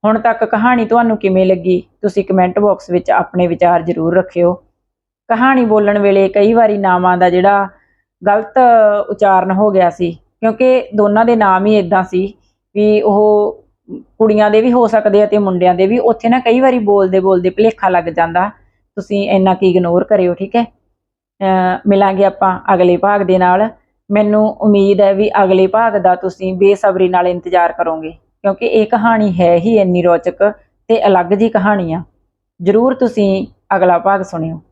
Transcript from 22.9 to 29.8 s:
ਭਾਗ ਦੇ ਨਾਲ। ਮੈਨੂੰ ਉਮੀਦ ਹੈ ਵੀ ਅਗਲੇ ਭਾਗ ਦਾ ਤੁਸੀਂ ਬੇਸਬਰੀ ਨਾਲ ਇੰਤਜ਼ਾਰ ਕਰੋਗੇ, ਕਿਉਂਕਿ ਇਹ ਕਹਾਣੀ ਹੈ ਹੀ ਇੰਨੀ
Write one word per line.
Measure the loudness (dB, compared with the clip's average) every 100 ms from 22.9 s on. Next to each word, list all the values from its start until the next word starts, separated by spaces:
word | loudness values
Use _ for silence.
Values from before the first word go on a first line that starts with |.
| 2
ਭਾਗ | 0 -2
ਦੇ | 0 0
ਨਾਲ। | 2 0 -2 -6 _ _ _
ਮੈਨੂੰ | -2 0 0 0 0
ਉਮੀਦ | 0 2 2 2
ਹੈ | 2
ਵੀ | 2 0 0
ਅਗਲੇ | 2 2 2
ਭਾਗ | 2 0 0
ਦਾ | 0
ਤੁਸੀਂ | -2 -4 -8 -10
ਬੇਸਬਰੀ | 0 2 2 0 0 0
ਨਾਲ | 0 -2
ਇੰਤਜ਼ਾਰ | -4 -2 0 0
ਕਰੋਗੇ, | -2 -6 -6 -10
ਕਿਉਂਕਿ | -16 _ _ -6 -4 -2
ਇਹ | -2 0
ਕਹਾਣੀ | 0 0 0 0 0
ਹੈ | 2 2
ਹੀ | 2
ਇੰਨੀ | 0